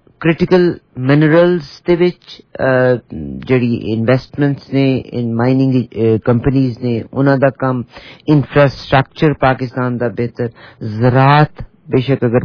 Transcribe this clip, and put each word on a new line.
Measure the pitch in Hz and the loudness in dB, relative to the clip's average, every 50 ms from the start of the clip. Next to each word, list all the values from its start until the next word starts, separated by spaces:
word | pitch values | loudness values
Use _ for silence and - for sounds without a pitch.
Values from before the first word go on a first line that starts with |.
| _ _ _ - | _ _ _ -6
ਕ੍ਰਿਟੀਕਲ | - 160 165 - 180 - 180 180 180 170 147 - _ _ - 123 | -2 -2 0 0 0 2 2 2 2 2 0 -4 _ _ -12 -6
ਮਿਨਰਲਸ | 127 131 143 147 156 151 156 170 175 175 180 175 143 135 - - - - | 0 2 2 4 4 4 4 4 4 4 2 0 -4 -8 -20 -14 -2 -2
ਦੇ | 175 | 0
ਵਿੱਚ, | 170 180 180 175 _ _ - - - | 2 2 0 0 _ _ -20 -20 -20
ਅਹ, | - _ - - - 131 131 127 127 127 127 110 - - - 80 76 69 65 65 | -20 _ -8 -4 -2 0 2 2 2 2 0 0 -2 -10 -14 -12 -12 -10 -12 -12
ਜਿਹੜੀ | - - 131 127 120 120 117 | -4 0 0 0 2 0 -2
ਇਨਵੈਸਟਮੈਂਟਸ | - - 98 113 110 113 113 127 131 - - - - 147 143 139 127 - - 131 | -2 -4 -4 -4 -2 0 0 0 0 -2 -6 -6 -2 -2 -2 -2 -4 -8 -4 -2
ਨੇ, | 135 139 135 131 120 - - - | 0 0 2 0 -2 -4 -6 -8
in | 120 120 117 113 | -6 -4 -4 -2
ਮਾਈਨਿੰਗ, | 113 120 127 131 131 135 135 127 127 117 | -2 0 2 2 2 2 2 0 0 -2
ਅਹ, | - - 104 113 113 110 107 - | -2 -4 -2 0 2 2 0 0
ਕੰਪਨੀਜ਼ | 123 120 117 117 143 131 135 135 127 113 - | 0 0 0 0 0 0 2 0 0 -2 -4
ਨੇ, | 127 123 117 110 - - - | -6 -4 -4 -4 -6 -8 -4
ਉਹਨਾਂ | 123 139 143 139 131 | -2 0 2 2 2
ਦਾ | 127 135 - - | 2 0 0 0
ਕੰਮ, | 135 131 127 123 117 - - - - - - - - - | -4 -4 -4 -4 -6 -10 -14 -20 -20 -20 -20 -16 -2 0
ਇਨਫਰਾਸਟ੍ਰਕਚਰ | 151 147 123 - - 143 143 135 - - - - 151 135 135 _ _ - 165 151 139 | 2 2 2 0 2 2 2 2 0 -4 -8 -2 0 0 0 _ _ -2 0 0 0
ਪਾਕਿਸਤਾਨ | - - 131 131 127 131 123 - 131 127 123 123 113 | 2 0 0 0 0 -4 -8 -6 -6 -4 -4 -4 -4
ਦਾ | 120 117 | -4 -6
ਬਿਹਤਰ, | 101 - 120 120 - - 123 117 - _ - - - - - | -4 -4 -6 -6 -6 -6 -8 -8 -8 _ -20 -20 -18 -12 -10
ਜ਼ਰਾਤ, | 110 104 110 120 123 120 131 135 139 143 151 151 - - - - - _ _ _ - | -10 -6 0 0 2 4 4 4 4 4 4 2 0 -2 -12 -18 -18 _ _ _ -4
ਬੇਸ਼ੱਕ | - 135 120 135 135 - 120 | -4 -2 -2 0 -2 -2 -2
ਅਗਰ | 120 113 123 - | 0 0 -2 -2